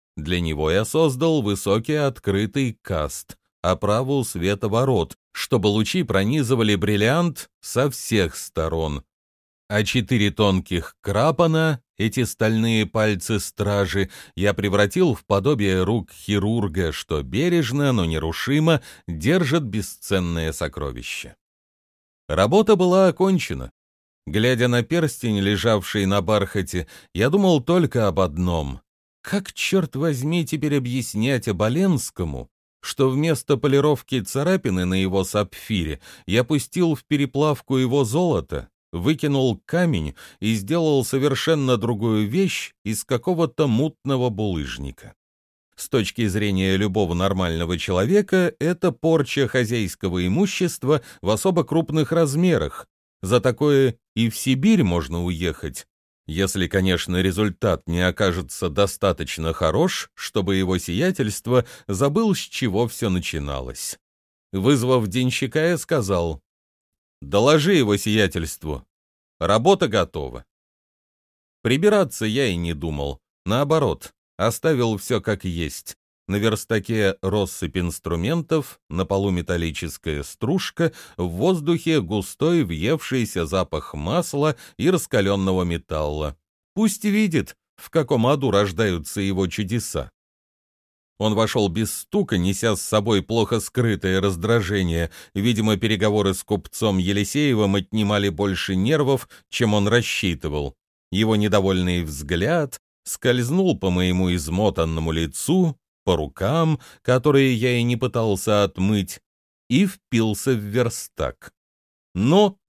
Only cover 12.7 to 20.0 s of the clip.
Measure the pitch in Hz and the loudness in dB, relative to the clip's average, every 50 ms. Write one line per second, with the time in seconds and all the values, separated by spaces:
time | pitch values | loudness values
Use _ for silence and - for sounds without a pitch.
12.7 | 113 110 107 87 - 113 107 107 104 87 - - 113 101 - - - - 104 104 | 2 0 0 0 0 0 0 0 0 -2 -2 -2 -2 -2 -4 -6 -6 -4 -2 0
13.7 | 101 101 101 92 - 98 95 - - - - - - - 95 101 98 - 98 101 | 0 0 0 0 0 -2 -2 -4 -6 -18 -20 -14 -6 -2 0 0 0 0 0 0
14.7 | 92 101 104 101 - 180 185 160 113 - - - 104 98 95 143 151 113 104 95 | 2 2 2 2 2 2 2 2 2 -2 -2 0 0 2 2 2 0 2 2 2
15.7 | 92 92 90 92 117 117 92 - - - - - 104 101 92 104 113 117 104 92 | 2 2 2 0 0 -2 -2 -6 -14 -12 -4 -2 0 0 2 0 0 0 -2 -2
16.7 | 76 95 87 80 76 - - - 85 76 69 64 73 113 160 175 175 170 147 110 | -2 -2 -2 -2 -2 -6 -6 -4 -4 -4 -4 -4 -2 -2 0 2 2 0 0 0
17.7 | 123 143 143 139 127 107 87 82 80 78 76 82 82 - - 123 139 151 156 165 | 0 0 0 2 2 0 0 0 -2 -2 -2 -4 -6 -4 -2 0 0 2 4 4
18.7 | 160 139 - - - - - - 85 78 78 120 170 190 175 123 147 170 143 107 | 2 2 0 -6 -20 -14 -8 -8 -6 -2 0 2 2 2 2 2 0 0 -2 -2
19.7 | 95 110 98 - - - | -4 -4 -6 -6 -10 -12